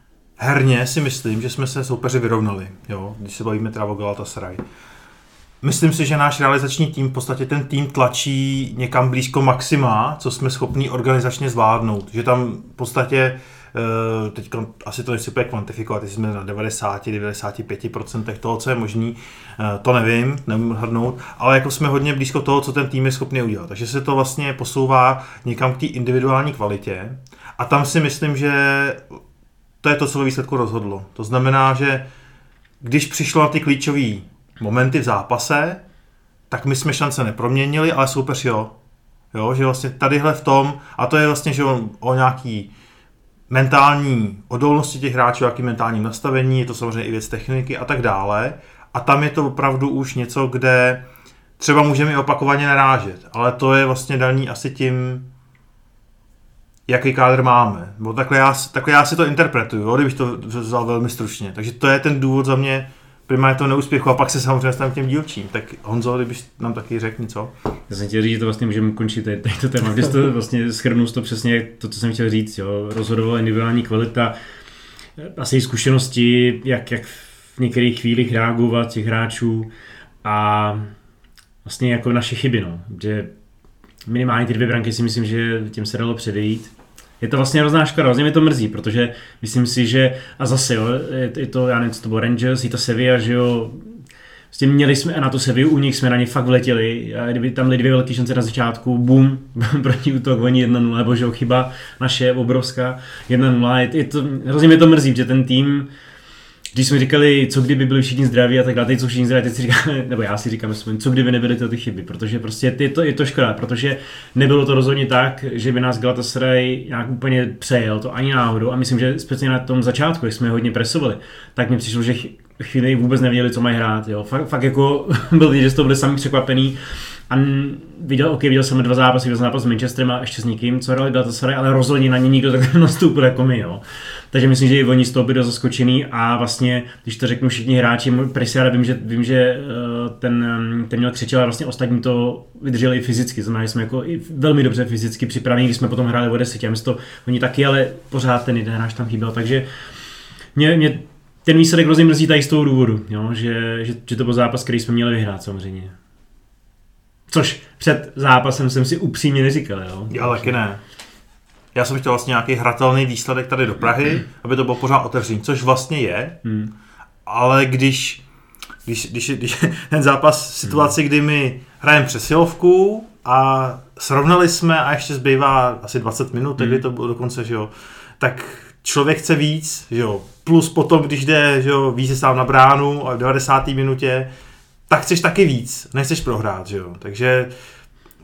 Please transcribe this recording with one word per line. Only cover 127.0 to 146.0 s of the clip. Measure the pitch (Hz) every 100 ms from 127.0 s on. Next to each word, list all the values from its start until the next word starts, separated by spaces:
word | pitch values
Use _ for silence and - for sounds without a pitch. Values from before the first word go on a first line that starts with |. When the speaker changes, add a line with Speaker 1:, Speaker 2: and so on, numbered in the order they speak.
| - - -
Speaker 2:
A | 131
n-, | 139 139 139 - - -
viděl, | 156 135 151
ok, | 143
viděl | 147 135
jsem | 131 131
dva | 120
zápasy, | 123 131 127 123
viděl | 120
jsem | 123
zápas | 135
s | 120
Manchesterem | 110 123 - 127
a | 123
ještě | 127 -
s |
někým, | 117 113 120 127
co | 127
hráli | 131 135
Galatasaray, | 127 117 113 131 135
ale | 135
rozhodně | 131 123 143 131
na | 127
ně | 127
nikdo | 135 135
takhle | 127 131 170
<laughs> |
nastoupil | 160 - 170 147
jako | 131 127
my, | 131 120
jo. | 87 98 - - - - -
Takže | 131 131
myslím, | 131 131
že | 139
i |
oni | 123 127
z | 123
toho | - 123
byli | 131
zaskočený | 120 - 127 - 123 131 135
a | 117 117 120
vlastně, | 117 - 127 123 123 -
když | - 110
to | 123
řeknu, | 120 131
všichni | 113 117 127
hráči, | 117 120 131
můj | 123 131
Presiara, | 139 120 135 131
vím, | 123
že, | 123 117
vím, | 107 117
že, | 120 131
eh, | 127 123 139 117 120 120 120 117
ten, | 123 120 120 117 113 117 113
ten | 120
měl | 123
křičel, | 123 120 131
ale | 123
vlastně | 117 127
ostatní | - 123 120
to | 127 120 120 120 - -
vydrželi | 135 120 127 127
i |
fyzicky, | 127 117 123 -
znamená, | 101 113
že | 110
jsme | 120
jako | 110 127
i | 156 165 - 147
velmi | 151 147
dobře | 127 110
fyzicky | 117 113 113 - -
připravení, | 127 123 123 127
když | 117
jsme | 120
potom | 117